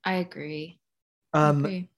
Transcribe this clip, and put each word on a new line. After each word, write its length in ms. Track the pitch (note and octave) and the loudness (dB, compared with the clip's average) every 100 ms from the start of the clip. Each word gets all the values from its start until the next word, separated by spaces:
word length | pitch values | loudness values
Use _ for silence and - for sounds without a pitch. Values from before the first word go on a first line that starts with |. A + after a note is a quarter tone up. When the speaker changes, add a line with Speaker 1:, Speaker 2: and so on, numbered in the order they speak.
Speaker 1:
I 120 | G3 F#3 | -2 -2
agree. 640 | F3 - D3 D3+ D#3 - _ _ _ _ _ | -4 -8 -10 -10 -12 -18 _ _ _ _ _
Speaker 2:
Um, 240 | D3+ D3+ C#3+ | 4 4 4
Speaker 1:
I 100 | D3 | 0
agree. 200 | F#3 F3+ | -4 -10